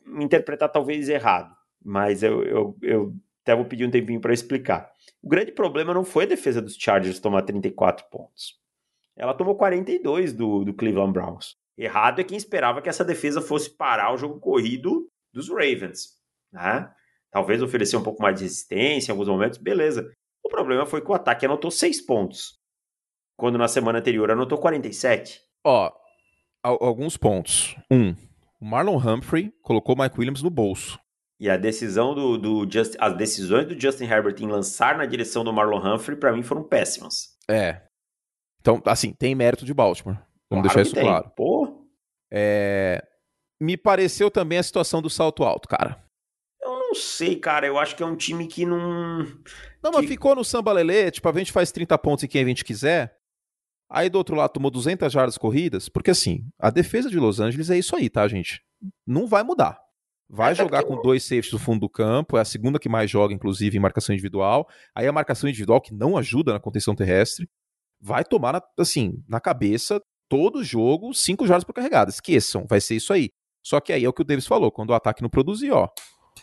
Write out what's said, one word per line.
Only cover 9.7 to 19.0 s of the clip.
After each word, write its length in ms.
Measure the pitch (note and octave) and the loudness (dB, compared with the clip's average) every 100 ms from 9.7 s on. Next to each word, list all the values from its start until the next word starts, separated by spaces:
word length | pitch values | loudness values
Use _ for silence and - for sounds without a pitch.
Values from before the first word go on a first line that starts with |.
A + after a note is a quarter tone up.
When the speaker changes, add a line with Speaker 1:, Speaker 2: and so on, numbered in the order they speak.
| F3+ F#3+ | 2 0
Speaker 1:
e 100 | F4+ | -2
dois 300 | D#3+ E3 F3 | 0 0 0
do, 320 | A2+ A2 G2+ | 0 0 0
do 80 | G2 | -2
Cleveland 400 | G2+ A2+ G2 G2 | -2 0 2 2
Browns. 420 | F#2+ F2+ F2+ - - _ - | 0 -4 -10 -16 -20 _ -10
Errado 420 | A2+ - B2+ D#3 | -4 2 2 2
é 40 | |
quem 140 | F#3 G3+ | -4 -8
esperava 420 | G#3 F#3+ B2 C3 | -6 -2 0 -2
que 80 | E3+ | -4
essa 160 | D#3 | -4
defesa 380 | F3 D#3 D3 D3 | -2 -2 -2 -4
fosse 260 | D3 D3+ D3+ | -2 -4 -4
parar 460 | - C#3 A2 G#2 | -6 -2 0 0
o 20 | B2+ | -2
jogo 240 | D3 D3 | -6 -6
corrido 680 | - B2+ A2+ A#2+ F3 E4 - _ _ | 0 0 0 -4 -4 -4 -6 _ _
dos 200 | B2 F3 | -14 -8
Ravens, 640 | G#3+ C#3+ A#2 F#2 - - _ _ _ _ | -2 0 -2 -6 -14 -18 _ _ _ _
né? 400 | F2+ F2+ B2 - _ _ _ _ | -6 -4 -4 -6 _ _ _ _
Talvez 300 | G2 F#2 A#2 | 0 2 2
oferecer 380 | B2 B2 G2+ A2+ | 2 0 0 0
um 40 | |
pouco 200 | G#2+ G#2 | -2 0
mais 160 | G2+ F#2+ | 0 0
de 60 | |
resistência 640 | F#2 - - G2 C3+ C#3+ | -4 -8 -6 0 0 0